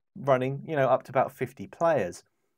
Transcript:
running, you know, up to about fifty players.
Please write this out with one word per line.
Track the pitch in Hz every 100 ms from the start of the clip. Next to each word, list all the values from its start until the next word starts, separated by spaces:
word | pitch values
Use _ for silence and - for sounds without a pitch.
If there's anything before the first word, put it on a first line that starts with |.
| _ -
running, | 139 127 127 139 -
you | 151
know, | 131
up | 131
to | -
about | 139 -
fifty | - 127 - 190
players. | - 165 147 90 - _ _ _